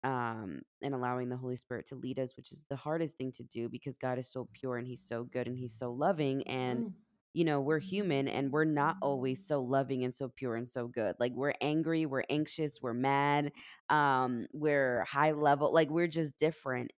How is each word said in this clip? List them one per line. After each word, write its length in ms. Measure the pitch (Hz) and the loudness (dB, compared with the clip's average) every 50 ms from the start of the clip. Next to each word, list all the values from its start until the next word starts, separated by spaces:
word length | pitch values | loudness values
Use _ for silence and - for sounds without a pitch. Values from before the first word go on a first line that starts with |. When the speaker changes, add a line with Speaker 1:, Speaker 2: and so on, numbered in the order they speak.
| - | -4
Speaker 1:
um, 560 | 135 131 123 120 117 113 110 110 92 76 65 - _ _ _ | -2 -2 0 -2 -2 -4 -6 -8 -8 -10 -10 -12 _ _ _
and 120 | - 143 139 | -4 -4 -2
allowing 340 | 127 127 123 123 127 127 123 | -2 -2 -2 -2 -2 -2 -4
the 60 | 123 127 | -4 -4
Holy 180 | 127 127 123 | -4 -6 -6
Spirit 300 | 123 - _ 123 107 - | -8 -8 _ -10 -10 -10
to 80 | - - | -10 -12
lead 240 | 127 123 127 127 135 | -10 -8 -6 -4 -4
us, 180 | 131 123 - | -4 -4 -6
which 160 | - 131 - | -14 -20 -18
is 140 | - 143 147 _ | -18 -20 -10 _
the 80 | 139 | -10
hardest 400 | 127 - 151 156 165 165 147 - | -8 -4 -2 -2 0 -2 -4 -4
thing 160 | _ 131 131 | _ -8 -8
to 120 | 123 - 123 | -6 -10 -16
do 240 | - - 117 117 113 | -12 -8 -6 -6 -6
because 280 | 95 123 - 139 127 | -6 -8 -8 -8 -8
God 220 | - - 127 127 123 | -6 -4 -2 -2 -2
is 120 | 127 - | -4 -6
so 180 | - 131 120 - | -8 -8 -8 -8
pure, 240 | 107 - - 131 123 | -12 -8 -6 -4 -4
and 100 | 117 120 | -4 -4
he's 200 | 127 123 - - | -6 -10 -12 -8
so 180 | - 120 117 120 | -6 -6 -6 -6
good, 240 | 123 - 127 123 120 | -4 -4 -4 -4 -4
and 80 | 127 127 | -4 -6
he's 160 | 127 120 110 - | -6 -8 -8 -6
so 140 | 127 123 | -6 -6
loving, 540 | 120 127 156 180 196 151 151 135 135 139 - - | -2 0 0 0 2 2 2 0 0 0 -2 -2
and, 360 | - 131 127 123 123 - 233 | -2 -2 0 0 0 -2 -2
Speaker 2:
Mm. 220 | 208 185 - _ _ _ _ _ _ | -4 -6 -14 _ _ _ _ _ _
Speaker 1:
you 120 | _ 165 170 | _ 0 2
know, 160 | 165 147 143 | 2 2 2
we're 160 | 135 143 160 156 | 2 2 0 0
human, 500 | 143 190 185 202 208 180 143 139 139 139 | 0 -2 -4 -2 0 2 2 2 2 0
and 240 | - 131 139 135 | 0 0 0 2
we're 120 | 131 151 160 | 2 2 2
not 300 | 160 151 147 143 156 160 - | 4 4 4 2 2 2 0
always 460 | - 139 143 131 127 131 131 127 - | 0 0 0 0 0 -2 -2 -2 -2
so 160 | - 151 143 | 0 0 0
loving 420 | 127 123 135 135 139 127 135 127 127 | 2 2 2 2 2 2 0 0 0
and 80 | 127 | -2
so 160 | 127 - 139 123 | -2 -4 -6 -8
pure 280 | - - 135 123 117 | -6 -6 -4 -2 -2
and 120 | 113 123 120 | -2 -4 -4
so 180 | - 131 120 120 | -4 -6 -6 -4
good. 280 | 120 120 107 98 - - | -2 0 0 0 0 0
Like, 140 | 117 127 123 | -2 -2 0
we're 200 | 120 135 143 - - | 0 0 0 0 0
angry, 420 | - 147 151 160 160 160 165 160 160 | 0 0 2 2 2 2 2 2 0
we're 200 | 147 135 131 - - | 0 0 -2 -2 0
anxious, 540 | 143 151 156 - - - 156 147 - - | 0 0 0 -2 -2 -2 -4 -4 -4 -4
we're 100 | - 123 | -4 -4
mad, 600 | 117 120 131 135 139 139 143 143 143 147 147 143 - - - - - - _ - | -2 2 2 4 4 4 4 4 4 2 2 0 -4 -10 -18 -20 -20 -18 _ 2
um, 600 | 147 151 147 143 135 131 127 127 123 117 101 - | 4 4 6 4 4 4 2 0 0 -4 -4 -6
we're 520 | - 156 147 151 143 143 135 127 123 117 92 | -6 -2 2 2 4 4 4 4 2 2 0
high 280 | - - 139 151 156 | 0 2 4 4 4
level, 400 | 156 147 151 143 143 139 151 - | 4 4 4 4 6 6 4 4
like, 160 | - 165 160 143 | 6 6 4 6
we're 200 | 156 170 175 170 | 4 2 2 2
just 280 | 151 165 160 143 - | 2 0 -2 -2 0
different, 540 | - 151 160 160 - - 139 127 123 120 - - | 2 2 2 2 -2 -4 -4 -2 -2 -4 -6 -10